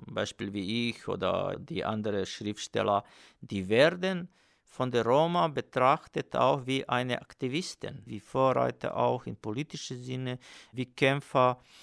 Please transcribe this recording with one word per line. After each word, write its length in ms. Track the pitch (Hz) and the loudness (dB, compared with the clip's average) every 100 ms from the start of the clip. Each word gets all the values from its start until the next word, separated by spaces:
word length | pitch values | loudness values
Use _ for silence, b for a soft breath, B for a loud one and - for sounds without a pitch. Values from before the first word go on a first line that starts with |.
| - | -8
Beispiel 480 | 104 104 - 101 | -6 -6 -6 -6
wie 380 | 101 92 113 120 | -4 -4 -2 -2
ich 160 | 110 - | -4 -6
oder 500 | 95 95 92 95 95 | -2 0 0 -2 -6
die 260 | - - | -6 -4
andere 440 | - 110 107 101 95 | -2 -2 -2 -2 -4
Schriftsteller, 760 | - 104 104 - 110 101 101 b b b b | -6 -8 -6 -4 0 2 2 b b b b
die 260 | 123 101 92 | -8 -6 2
werden 640 | 110 151 180 185 185 175 _ _ _ _ | 4 4 4 -2 -2 -6 _ _ _ _
von 200 | - 127 | -4 0
der 120 | 120 | 2
Roma 440 | 113 135 165 175 165 | 4 4 4 2 0
betrachtet 880 | 135 - - 127 151 - - - 127 | -2 -4 2 4 2 0 -8 -4 2
auch 320 | 127 143 123 | 4 2 0
wie 200 | 135 - | -2 -2
eine 320 | 123 127 123 | -2 -2 -4
Aktivistin, 840 | - - 131 143 185 - - 143 104 | -6 -8 -4 -4 -6 -10 -12 -12 -12
wie 140 | 110 | -14
Vorreiter 760 | - 131 131 127 127 127 - - | -6 2 2 4 0 -2 -4 0
auch 300 | 123 127 120 | 0 0 -4
im 100 | 113 | -10
politischen 640 | 110 107 156 160 - 127 | -8 -8 -8 -10 -12 -12
Sinne, 360 | 123 127 127 127 B B B | -8 -6 -6 -8 B B B
wie 140 | 117 127 | -8 -8
Kämpfer 720 | - 135 139 - 139 127 123 b b | 2 4 4 0 4 4 4 b b